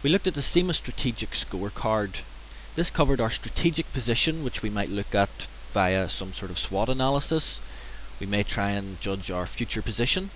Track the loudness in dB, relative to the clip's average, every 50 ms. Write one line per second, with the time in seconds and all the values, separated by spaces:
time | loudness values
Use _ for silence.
0 | 4 4 4 4 2 0 -2 -2 -4 2 2 2 4 4 0 -2 -2 -4 -2 0
1 | 0 0 0 -2 -4 -4 -4 -6 -6 -4 -4 -4 -4 -4 -4 -2 0 2 2 2
2 | 2 0 -2 -6 -8 -8 -12 -14 -16 -16 -14 -14 -14 -8 -2 -2 -2 0 2 4
3 | 6 6 6 4 4 2 0 -2 -4 -2 0 2 2 2 2 2 -4 -2 -4 -2
4 | 2 2 2 4 4 2 0 0 -2 -2 -2 -2 -2 0 0 0 0 0 0 -2
5 | -2 2 4 4 4 4 2 -8 -10 -10 -10 -12 -12 -2 2 4 4 6 4 2
6 | 2 0 -2 -4 -6 -6 -6 -6 -6 -6 -4 -4 -4 -2 2 2 2 4 4 4
7 | 4 4 4 2 2 2 0 0 0 -2 -8 -8 -10 -10 -10 -10 -10 -10 -10 -8
8 | -8 -8 -6 -6 -2 0 2 2 2 2 2 2 2 2 2 0 -2 -4 -6 -4
9 | -2 -2 -2 -2 -2 -2 -2 -2 -2 -2 -2 -4 -4 -2 -2 -2 -2 -2 0 0
10 | 0 2 2 0 -2 -4 -8